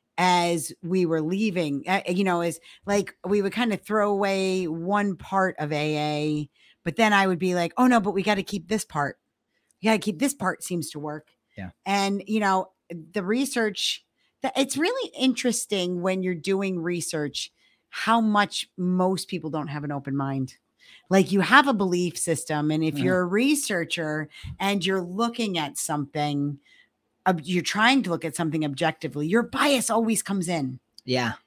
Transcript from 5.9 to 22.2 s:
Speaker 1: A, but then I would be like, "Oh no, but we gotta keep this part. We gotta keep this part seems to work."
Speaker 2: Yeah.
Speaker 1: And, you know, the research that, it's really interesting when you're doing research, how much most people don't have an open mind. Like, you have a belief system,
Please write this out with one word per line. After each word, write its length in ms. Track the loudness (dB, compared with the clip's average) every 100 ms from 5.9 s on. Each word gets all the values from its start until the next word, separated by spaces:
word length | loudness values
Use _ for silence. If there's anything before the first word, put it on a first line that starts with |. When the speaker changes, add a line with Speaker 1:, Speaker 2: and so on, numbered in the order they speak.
| 0
Speaker 1:
A, 540 | 0 0 -2 -2 -4 _ _ _
but 120 | -6 0
then 160 | 4
I 120 | 4 2
would 120 | 2
be 160 | 0
like, 180 | 0 0 2
"Oh 80 | 4
no, 140 | 4
but 100 | 2
we 120 | 0
gotta 200 | 0 0
keep 260 | -2 -6 -4
this 160 | -4
part. 340 | -2 -4 -4 -6 _ _ _ _ _ _
We 60 | 0
gotta 120 | 2
keep 200 | 0 0
this 160 | -2
part 280 | 0 -4 -4
seems 280 | -4 -6 -6
to 80 | -8
work." 300 | -8 -10 -14 _ _ -14
Speaker 2:
Yeah. 140 | -14 -10 -2
Speaker 1:
And, 360 | 0 0 -2 -2
you 140 | 0
know, 320 | 2 2 0 _ -14
the 320 | -14 -8 -4
research 800 | 0 0 0 0 -2 0 -4 -4 _ _ _ _
that, 100 | -4 0
it's 200 | 0 0
really 340 | 0 0 -6 0
interesting 840 | 0 2 0 -2 -2 -2 -2 -2
when 220 | -2 0
you're 120 | -2
doing 460 | -2 -2 0 0 -2
research, 720 | -2 -4 -4 -4 -4 -6 -10 _ _ _ _
how 300 | -4 2 4
much 480 | 4 4 2 -2 -8 -4
most 520 | 0 2 2 0 -4
people 220 | -8 -6
don't 180 | -6 -6
have 160 | -6
an 80 | -6
open 240 | -6 -4 -2
mind. 380 | -2 -2 -4 -8 _ _ -20 -16 2
Like, 220 | 2 4
you 80 | 2
have 280 | 6 6 6
a 60 |
belief 420 | 2 2 2 0
system, 520 | -2